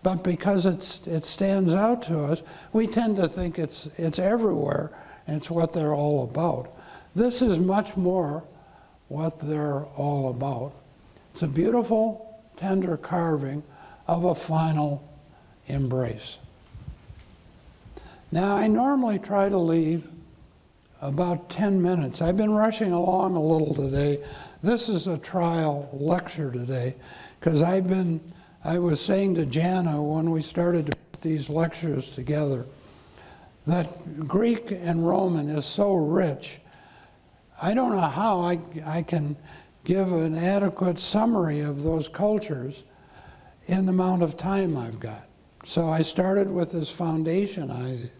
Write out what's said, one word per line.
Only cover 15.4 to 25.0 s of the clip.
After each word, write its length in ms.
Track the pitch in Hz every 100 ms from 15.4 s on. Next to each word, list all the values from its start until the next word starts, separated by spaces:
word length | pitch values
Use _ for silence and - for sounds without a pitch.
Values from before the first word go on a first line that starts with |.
| - - -
embrace. 680 | 135 131 127 120 110 - - - - - - - - - - - - - - - - - - - - -
Now, 240 | 160 196 202
I 100 | 214
normally 540 | 214 254 285 247 202
try 280 | - 202 196
to 100 | 196
leave 500 | 170 165 156 165 - - - - - - _ _ _ -
about 500 | 139 139 175 170 -
ten 300 | - 208 196
minutes. 400 | 175 180 135 -
I've 160 | 170 185
been 160 | 214
rushing 400 | 214 220 220 202
along 440 | 175 180 185 196 180
a 40 |
little 340 | 156 160 151
today. 500 | 147 139 139 143 143 - - - -
This 260 | 175 240 226
is 200 | 190